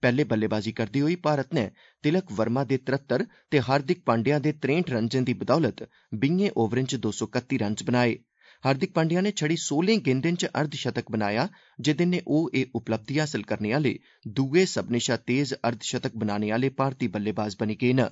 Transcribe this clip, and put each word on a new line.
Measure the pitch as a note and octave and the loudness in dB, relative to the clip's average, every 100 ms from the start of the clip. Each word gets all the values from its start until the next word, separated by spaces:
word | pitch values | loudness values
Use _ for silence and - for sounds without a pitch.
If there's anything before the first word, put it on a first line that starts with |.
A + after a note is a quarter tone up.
पैह्ले | B2+ B2 D3 | 2 2 2
बल्लेबाजी | A2+ G#2+ G#2+ G#2 | 2 0 0 -4
करदे | A2+ A2+ B2 | -4 -2 0
होई | D3 F3 | 0 0
भारत | D3+ D3+ B2+ | 0 0 0
ने | E3 G2+ - - _ | -2 -2 -6 -20 _
तिलक | D3 F3 F#3 | 0 0 -2
वर्मा | G2+ A2 A#2+ | -2 0 0
दे | C3 C3+ | 0 -2
तरत्तर | - C3+ - C3 A3+ _ _ | 0 -4 0 -2 -2 _ _
ते | D3 | 0
हार्दिक | A#2+ C3+ C#3 F3 | 2 0 2 -2
पांड्या | - A#2 A#2 D3 | 2 2 4 2
दे | D3 D3+ | 0 -2
त्रेंह्ठ | C3 D3 F3 | 0 0 0
रन्सें | B2 A2+ C3 | 0 0 0
दी | B2+ A#2 | 0 -2
बदौलत | - C3+ C#3+ - - _ _ A2 | 2 2 2 -2 -14 _ _ -2
बीहें | C3 F3+ G3+ - | 0 2 0 2
ओवरें | A2+ A#2 | 0 2
च | B2+ B2+ G#2+ | -2 -2 -2
दो | |
सौ | G#2 A2 | -2 -4
कत्ती | B2+ B2 C3 | -4 -2 -2
रन्स | G#2 G#2 - | -2 -2 0
बनाए। | B2 B2 A2+ _ _ _ - | 2 2 0 _ _ _ -6
हार्दिक | C3 C3+ F#3 | 0 0 0
पांड्या | F3 D#3+ F3 | 0 2 2
ने | G3 | 0
छड़ी | G#3 D#3 E3 | 0 0 0
सोह्लें | - C#3+ F#3 A3 | 0 0 2 2
गेंदें | C#3 C3 D#3 | 2 0 2
च | F3 F3+ | -2 -2
अर्धशतक | - D3+ C#3+ B2+ A#2+ A2+ | -2 -4 -4 -4 -4 -4
बनाया, | A2 G#2 G#2+ E3+ - - _ | -2 0 0 -2 -4 -20 _
जेह्दे | C3 D3 | -2 2
नै | F3 F3+ - | 2 0 0
ओह् | D3 E3 - | 0 2 -2
एह् | - | -2
उपलब्धि | A#2 A2+ A2 A2 C3+ | -4 -4 -4 -2 -2
हासल | D3+ A2+ | -2 -4
करने | G2+ G#2 G#2 | -4 -4 0
आह्ले | B2+ D3 F#2 _ _ - | 0 0 -2 _ _ -10
दुए | G#2 C3+ D#3 F#3 | -2 2 2 2
सभनें | - G2+ A#2+ | 0 -2 -2
शा | - A#2 | 0 -2
तेज | - B2 C#3 C3 | 0 0 0 -2
अर्धशतक | A#2 A#2 - B2+ B2 A2+ | -2 -4 -4 -4 -4 -4
बनाने | G#2+ G#2 G#2+ | -4 -2 0
आह्ले | A2 C3+ C3+ | 0 0 0
भारती | C3+ C3 A#2+ | -4 -2 -4
बल्लेबाज | G#2+ G#2 G2+ G#2+ - | -2 -4 -2 -4 -2
बनी | A2 G#2+ | -4 0
गे | B2 | 2
न। | C3 A2+ | 2 2